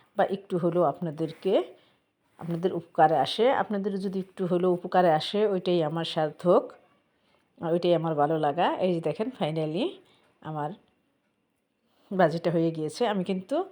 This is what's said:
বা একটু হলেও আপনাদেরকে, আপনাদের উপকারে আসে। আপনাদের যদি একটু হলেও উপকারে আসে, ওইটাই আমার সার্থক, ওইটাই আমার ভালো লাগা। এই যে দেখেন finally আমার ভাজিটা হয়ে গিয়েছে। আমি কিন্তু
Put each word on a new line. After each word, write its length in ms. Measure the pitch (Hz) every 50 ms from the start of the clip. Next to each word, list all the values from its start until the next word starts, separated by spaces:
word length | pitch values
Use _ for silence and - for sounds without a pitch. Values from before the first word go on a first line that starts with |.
| _ _ _
বা 80 | - 190
একটু 300 | - - 196 - - 190 175
হলেও 240 | 156 170 165 175 175
আপনাদেরকে, 720 | 147 139 - 180 165 147 156 160 156 - - - 190 196 294 370 - - _ _ _ _ _ _ _ _ _ _ _ _ _
আপনাদের 300 | - 165 170 165 170 185 -
উপকারে 440 | 170 165 - _ - 160 156 160
আসে। 280 | 143 131 135 - - 220 254 277
আপনাদের 400 | - 190 - 214 202 196 208 196 196 190
যদি 140 | 202 185 190
একটু 240 | 180 - _ - 190
হলেও 240 | 175 180 175 180 185
উপকারে 400 | 180 175 - 185 - 185 180 175 156 156
আসে, 200 | 151 - - 208 214
ওইটাই 340 | 208 196 185 185 190 180 175 160
আমার 220 | 151 160 165 165
সার্থক, 580 | 160 - 175 156 151 151 _ - 175 180 247 - - - - _ _ _ _ _ _ _ _ _ _ _ _ _ _ _ _ 175 170 165
ওইটাই 220 | 175 170 175 175
আমার 200 | 160 160 165 160
ভালো 220 | 147 143 143 160 160
লাগা। 280 | 156 147 143 170 180 247 320 - -
এই 60 | 190 180
যে 60 | 165
দেখেন 280 | 165 - 160 - 220 254 254 -
finally 480 | 190 151 160 160 156 156 156 175 254 370 - - _ _ _ _ _ _ _ _ -
আমার 280 | 151 156 156 147 151 190 240 _ _ _ _ _ _ _ _ _ _ _ _ _ _ _ _ _ _ _ _ _ _ _ _ _ _
ভাজিটা 400 | 208 185 180 160 151 165 - 180
হয়ে 200 | 156 170 165 165
গিয়েছে। 320 | 160 156 156 151 - - 240
আমি 160 | 226 208 196 180
কিন্তু 320 | 180 196 190 185 - 269 311 381 381